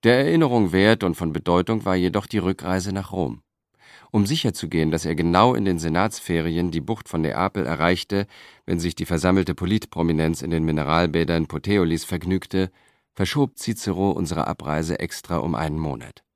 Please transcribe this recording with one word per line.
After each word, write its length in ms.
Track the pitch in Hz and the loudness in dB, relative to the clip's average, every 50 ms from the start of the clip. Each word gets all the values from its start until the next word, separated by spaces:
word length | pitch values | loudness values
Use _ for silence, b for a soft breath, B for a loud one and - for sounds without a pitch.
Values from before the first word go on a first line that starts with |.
Der 160 | - 113 120 127 | 6 6 4 6
Erinnerung 540 | 135 151 165 165 160 135 123 117 104 87 | 4 4 4 4 4 4 4 2 2 4
wert 320 | 82 92 98 107 113 110 104 | 4 4 6 6 6 4 2
und 100 | 90 82 | -2 -2
von 180 | - 90 82 | -2 -4 -4
Bedeutung 520 | 76 - - 87 87 90 90 - 113 110 - | -4 -4 0 2 2 2 2 2 -2 -2 0
war 100 | 95 92 | 0 0
jedoch 320 | 92 90 90 85 101 98 | 2 0 0 0 -2 -4
die 120 | - - 104 | -2 -4 -2
Rückreise 540 | 90 92 95 - - 87 92 95 92 101 | 0 0 -2 -2 -4 -4 -4 -2 -4 -4
nach 200 | 95 98 95 - | -6 -8 -8 -6
Rom. 300 | - 95 85 65 58 - _ _ _ _ _ _ B B B B B B B B | -4 -4 -4 -4 -4 -10 _ _ _ _ _ _ B B B B B B B B
Um 160 | - 107 101 | 0 0 2
sicherzugehen, 640 | 98 147 160 - 117 - - - 80 82 82 80 80 | 2 0 0 0 -2 -2 -2 -8 -4 0 0 0 2
dass 140 | 78 82 - | 0 -2 -2
er 100 | 80 82 | -2 -2
genau 400 | 76 82 85 87 92 107 123 127 | 0 0 4 6 6 6 6 4
in 100 | 117 104 | 2 0
den 140 | 98 90 82 | 0 0 0
Senatsferien 920 | 80 82 80 87 98 110 - - - - 87 82 80 85 82 85 87 87 | -2 -2 0 0 0 0 -2 -8 -6 -2 -2 0 0 0 0 0 -2 -2
die 100 | 80 82 | -2 -4
Bucht 280 | 69 - 113 - - - | -4 -4 -8 -8 -8 -8
von 120 | - 82 | -4 -2
Neapel 440 | 78 78 50 65 92 98 _ 104 80 | -2 -2 -2 -2 -2 -2 _ -4 -4
erreichte, 640 | 60 82 - 80 85 92 90 - _ 104 98 101 B B B B B B B B | -4 -2 0 2 2 2 0 -2 _ -2 -4 -4 B B B B B B B B
wenn 140 | - 92 85 | -4 -2 -2
sich 140 | 82 87 82 | -2 -2 -4
die 100 | - - | -4 -4
versammelte 480 | - 87 80 85 92 92 95 90 76 85 | -2 -2 2 4 4 4 4 2 0 -2
Politprominenz 880 | - 92 87 104 110 - - - 85 82 85 80 78 80 80 82 78 | -4 -2 0 0 -2 -2 -6 -4 -2 0 2 2 2 2 0 0 -2
in 80 | - 82 | -4 -2
den 140 | 82 80 80 | -2 0 0
Mineralbädern 840 | 80 78 76 73 67 80 82 87 82 76 85 82 78 85 82 82 | 0 0 0 0 2 2 2 2 2 2 0 0 2 0 0 0
Puteolis 580 | - - 76 - 98 101 104 90 82 82 80 - | -2 -4 -8 -2 0 2 2 4 2 0 -2 -4
vergnügte, 680 | - 92 87 82 90 95 92 - - - 95 95 92 b b b b b b b b | -6 -6 -6 -2 -2 -2 -2 -4 -2 -2 -2 -2 -2 b b b b b b b b
verschob 460 | _ - 101 90 - 147 139 131 _ - | _ -4 -2 -2 0 0 0 -2 _ -10
Cicero 520 | - - 113 - - 107 90 90 98 101 | -6 -6 -6 -4 -4 -4 -2 0 2 0
unsere 360 | 87 - 87 76 80 80 71 | 2 0 -2 -4 -2 -4 -2
Abreise 520 | - 87 _ - 71 76 80 80 82 87 - | -4 -4 _ -6 -4 -4 -2 -2 -2 -4 -4
extra 380 | - 85 - - - - 87 80 | -6 -8 -8 -12 -8 -6 -4 -4
um 160 | - 82 80 | -2 -2 -4
einen 240 | 58 80 78 76 78 | -4 -4 -4 -4 -4
Monat. 460 | 80 76 69 58 60 - - - _ _ _ | -4 -4 -6 -8 -12 -16 -20 -20 _ _ _